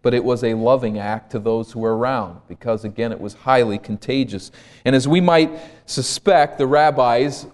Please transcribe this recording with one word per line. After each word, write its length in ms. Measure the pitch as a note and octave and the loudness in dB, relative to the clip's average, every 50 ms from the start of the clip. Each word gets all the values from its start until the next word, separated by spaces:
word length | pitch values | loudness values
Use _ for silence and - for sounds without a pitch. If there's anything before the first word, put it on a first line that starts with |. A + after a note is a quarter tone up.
but 100 | - - | -2 0
it 100 | - F3 | 0 0
was 220 | - B2+ B2+ A2 B2 | 0 0 -2 0 0
a 80 | A2+ | -2
loving 460 | A2+ A2+ A2+ A#2 C3+ C3 B2 A2 G#2+ G#2 | -2 0 2 2 2 2 0 -4 -6 -6
act 340 | G2+ G#2 G#2+ A2 - - | -6 -6 -6 -8 -8 -10
to 60 | - A2+ | -10 -6
those 340 | G#2 A2+ A2+ A2+ A2+ - | -4 -2 -2 -2 -4 -8
who 80 | - A#2 | -8 -4
were 160 | A2+ A2+ A2+ | -2 -2 -2
around, 460 | A2 A#2+ B2+ C3+ A#2+ G2+ F2+ F2 F2+ - | 0 -2 -2 -2 -4 -6 -8 -12 -18 -20
because, 380 | - F2+ - - A#2+ A2+ G#2 A2 | -20 -20 -8 -6 -4 -4 -4 -6
again, 260 | G#2 G2+ - A#2 A#2 | -8 -6 -6 -6 -6
it 80 | A2+ - | -6 -8
was 140 | - G#2 | -10 -12
highly 460 | - - - C3 C3 B2+ A#2+ A2 G2+ G2+ | -14 -6 0 2 4 4 4 2 -2 -6
contagious. 720 | - - G#2+ G#2 - - B2+ C#3 C3 A2 G2+ F#2+ - - - - - - - _ - | -6 -8 -10 -8 -6 -4 -2 -2 -2 -4 -6 -10 -12 -14 -20 -20 -20 -20 -20 _ -2
And 100 | B2+ C3+ | 0 2
as 140 | C3 B2 C#3 | 2 2 2
we 100 | D#3+ F#3 | 2 4
might 320 | F3+ F3 E3+ D#3+ D#3+ D#3 - - - - - - _ | 4 6 6 6 4 2 -2 -8 -16 -20 -20 -20 _
suspect, 720 | - - C#3 B2+ - - - - G3+ F#3+ D#3+ C#3+ D3 - - | -10 -8 -6 -6 -6 -8 -2 2 2 4 4 4 2 0 -2
the 80 | C#3 | 0
rabbis 800 | C3 C#3+ D3 D3+ D3+ C#3 C#3 B2+ A#2+ A#2 A#2+ C#3 D3 C#3 - - - | 2 4 4 4 4 4 2 2 2 4 2 2 0 -2 -6 -12 -4